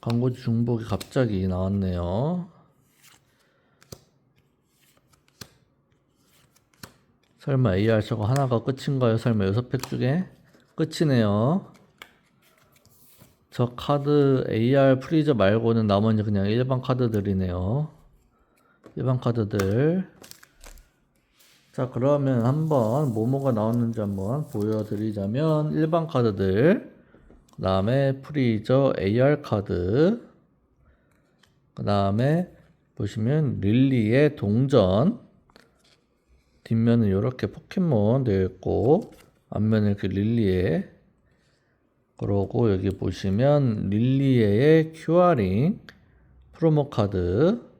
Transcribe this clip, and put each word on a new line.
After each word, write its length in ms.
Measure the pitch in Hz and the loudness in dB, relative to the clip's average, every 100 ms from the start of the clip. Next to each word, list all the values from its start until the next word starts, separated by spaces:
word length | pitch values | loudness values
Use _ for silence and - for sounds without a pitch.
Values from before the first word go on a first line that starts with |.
광고지 400 | - 117 127 127 | -2 -2 -2 -4
중복이 420 | - 113 117 117 110 | -4 -2 0 -2 -4
갑자기 640 | 95 - - 123 101 92 | -8 -4 -2 -2 0 -2
나왔네요. 1000 | 90 95 101 95 90 85 95 143 180 170 _ _ _ _ _ - _ _ _ _ _ _ _ _ - _ _ _ _ _ _ _ _ _ _ _ _ _ _ - _ _ _ _ _ _ _ _ _ _ _ _ _ - _ _ _ _ _ | -2 -2 -2 -2 -2 -4 -2 -2 -4 -8 _ _ _ _ _ -20 _ _ _ _ _ _ _ _ -20 _ _ _ _ _ _ _ _ _ _ _ _ _ _ -20 _ _ _ _ _ _ _ _ _ _ _ _ _ -20 _ _ _ _ _
설마 360 | - 135 123 92 | -4 0 2 2
에이알 260 | 107 110 | 2 0
저거 240 | 104 110 104 | 0 -4 -2
하나가 380 | 135 135 117 | 0 0 -2
끝인가요? 540 | 113 131 - 139 123 113 | -2 -6 -4 0 0 0
설마 280 | 120 110 95 | 0 0 0
여섯 240 | 101 123 | -2 -2
팩 120 | 131 | -6
중에? 440 | - 123 123 151 185 - _ _ _ - | -6 -4 -2 -2 -4 -10 _ _ _ -6
끝이네요. 960 | 160 - 160 131 107 101 117 180 - - _ _ - _ _ _ _ _ _ _ _ _ - - - _ _ | -6 -2 0 2 2 2 0 -2 -4 -20 _ _ -20 _ _ _ _ _ _ _ _ _ -20 -20 -20 _ _
저 220 | - 123 - | -4 -4 -4
카드 680 | - 143 139 147 139 131 - | -2 -2 2 4 4 2 0
에이알 500 | 110 117 139 135 131 | 0 2 4 4 4
프리저 360 | 131 165 147 127 | 0 0 2 2
말고는 500 | 98 110 117 113 110 | 4 4 2 2 2
나머지 380 | 101 110 110 | 2 2 0
그냥 240 | 104 104 98 | 0 0 0
일반 340 | 110 127 127 | 0 0 -2
카드들이네요. 1080 | 127 123 123 110 98 95 92 90 90 131 151 - _ _ _ _ _ _ _ _ - - | -2 -2 0 0 0 -2 -2 -4 -2 -2 -4 -10 _ _ _ _ _ _ _ _ -18 -6
일반 240 | 127 127 | -4 -2
카드들. 880 | 123 120 104 110 98 107 147 180 185 - - - - _ - - _ _ _ _ _ _ _ _ _ | -2 -2 -2 -2 0 2 2 0 -4 -12 -20 -20 -20 _ -20 -20 _ _ _ _ _ _ _ _ _
자, 180 | - 127 | -8 -6
그러면 540 | 127 131 147 135 127 113 | -2 0 2 2 0 0
한번 680 | 147 160 147 107 127 151 | 0 0 0 2 0 0
뭐뭐가 380 | 110 113 135 135 | -2 -2 0 0
나왔는지 500 | 113 110 120 117 110 | 0 0 0 -2 -2
한번 460 | 101 98 95 139 151 | -4 -4 -4 -6 -6
보여드리자면 1300 | 110 104 110 104 104 107 104 98 117 160 156 151 | -4 -2 -2 -4 -4 -4 -4 -4 -2 0 0 -2
일반 340 | 151 156 170 160 | -2 0 -2 -2
카드들. 840 | 131 117 98 98 95 143 240 - - _ - - - _ - | 0 0 0 0 2 4 2 -2 -20 _ -20 -20 -20 _ -6
그다음에 680 | 147 95 101 131 139 135 | -2 0 0 0 0 -2
프리저 720 | 135 147 127 110 104 131 135 - | -6 -2 0 0 0 2 2 0
에이알 440 | 95 110 135 147 | 0 2 2 2
카드. 840 | - 104 95 90 90 113 165 233 - _ _ _ _ _ _ _ _ _ _ _ _ _ _ - | -2 -4 -2 -4 0 2 2 0 -8 _ _ _ _ _ _ _ _ _ _ _ _ _ _ -10
그다음에 760 | 110 101 98 101 131 160 180 - _ _ _ _ | -2 0 0 0 0 0 -2 -10 _ _ _ _
보시면 640 | 107 - 110 147 147 104 | -6 -4 -2 0 -2 -2
릴리의 760 | 98 117 135 131 107 123 147 147 | 0 2 4 2 2 4 2 0
동전. 840 | 101 107 135 135 92 95 156 - - _ _ _ _ _ _ _ _ _ _ _ _ _ | -2 0 4 4 4 4 2 -2 -10 _ _ _ _ _ _ _ _ _ _ _ _ _
뒷면은 460 | - 113 117 117 107 | -4 0 2 2 2
요렇게 380 | 95 113 123 101 | 2 -2 -4 -8
포켓몬 760 | - - - 180 123 104 131 | -8 -12 -4 0 2 2 0
되어 220 | 120 95 95 | 0 0 0
있고, 680 | - - 90 104 165 240 - - _ _ | -4 -4 0 2 2 0 -16 -20 _ _
앞면은 400 | - 107 110 104 | -4 0 2 0
이렇게 180 | 101 98 | -2 -4
릴리에. 840 | 95 104 117 104 92 92 165 196 _ _ _ _ _ _ _ _ _ _ _ _ _ | -2 -2 0 0 0 0 -2 -4 _ _ _ _ _ _ _ _ _ _ _ _ _
그러고 540 | 113 101 95 123 117 | -4 -2 -2 0 0
여기 180 | 95 98 | 0 -2
보시면 1000 | - 98 92 98 98 135 147 135 107 95 | -4 -6 -6 -4 0 2 2 0 -2 -2
릴리에의 1040 | 104 120 135 139 127 107 101 143 160 160 | -2 0 0 2 2 2 4 4 4 2
큐알 440 | 160 - 170 180 160 | -6 0 4 4 4
링, 420 | 95 95 151 226 - - _ _ _ _ _ | 0 0 0 -2 -10 -20 _ _ _ _ _
프로모 360 | - 165 151 143 | -2 0 2 0
카드. 720 | - 101 101 90 95 160 233 - _ | -2 -2 0 0 2 2 0 -6 _